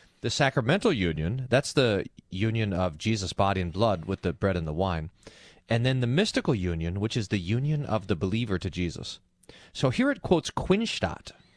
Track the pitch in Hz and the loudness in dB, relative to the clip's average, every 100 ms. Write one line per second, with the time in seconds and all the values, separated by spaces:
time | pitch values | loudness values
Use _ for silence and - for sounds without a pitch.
0 | - _ 120 - 139 139 117 196 226 131 | -20 _ -4 2 2 2 2 2 2 2
1 | 87 76 80 131 127 131 - - 120 98 | 0 0 -2 -2 2 2 2 2 4 2
2 | - - - 95 110 113 107 90 92 76 | -2 -10 -12 -2 0 0 0 0 0 0
3 | 110 110 87 - 98 95 87 90 113 92 | -2 0 -2 0 0 2 -2 0 2 0
4 | 95 95 90 82 98 90 80 78 95 82 | -2 -4 -2 0 0 0 -2 -2 -2 -2
5 | 78 _ - - - - - 117 127 131 | -6 _ -20 -20 -20 -20 -2 0 2 0
6 | 120 143 220 262 180 113 90 82 82 98 | 2 2 2 0 0 0 0 -2 -2 -2
7 | 110 131 98 104 85 117 143 151 - 110 | -2 -2 -2 -2 0 -2 0 -2 -2 -4
8 | - 85 95 110 117 92 92 85 85 - | 0 -2 0 0 0 -2 -2 -2 -4 -4
9 | - - _ _ _ - - - 131 - | -12 -14 _ _ _ -20 -18 -2 0 2
10 | 269 233 - 165 - - - 196 226 - | 0 0 2 2 2 -4 2 2 2 -2
11 | 87 - - - _ | -4 -6 -14 -20 _